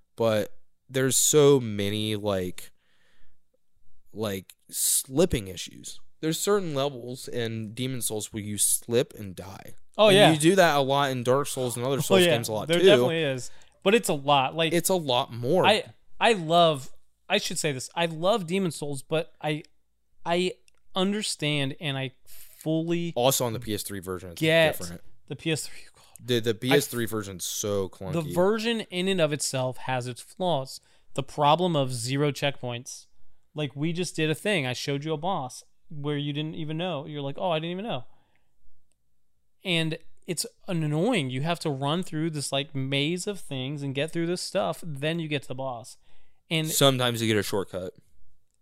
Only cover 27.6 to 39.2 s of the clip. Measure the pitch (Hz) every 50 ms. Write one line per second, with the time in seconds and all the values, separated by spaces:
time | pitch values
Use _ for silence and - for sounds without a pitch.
27.6 | - 104 101 98 95 90 - - 98 95 151 170 156 165 175 175 185 196 220 220
28.6 | 214 233 233 220 - - 180 180 180 190 190 180 160 147 147 139 - - - 131
29.6 | 127 131 123 - - - 131 127 120 127 120 - - - - - 185 180 156 135
30.6 | 135 - - - _ _ _ _ _ - - 147 139 - - 151 147 143 156 160
31.6 | 185 180 160 143 135 127 127 120 113 127 135 139 147 147 139 - 147 143 139 -
32.6 | - 123 120 120 131 - - - - _ - - - - - - - _ - 151
33.6 | 151 131 - 139 151 170 165 175 175 - - 170 156 156 156 - - 208 208 165
34.6 | 131 127 120 - - 147 139 139 143 160 160 147 160 190 196 156 131 123 - -
35.6 | - - - - - - 160 147 143 147 147 143 147 147 143 147 156 156 175 170
36.6 | 156 151 156 156 180 185 160 135 151 160 151 147 139 135 127 - 190 180 160 156
37.6 | 160 170 175 185 214 240 170 123 - - - - _ _ _ _ _ _ _ -
38.6 | - - - - - - _ _ _ _ _ _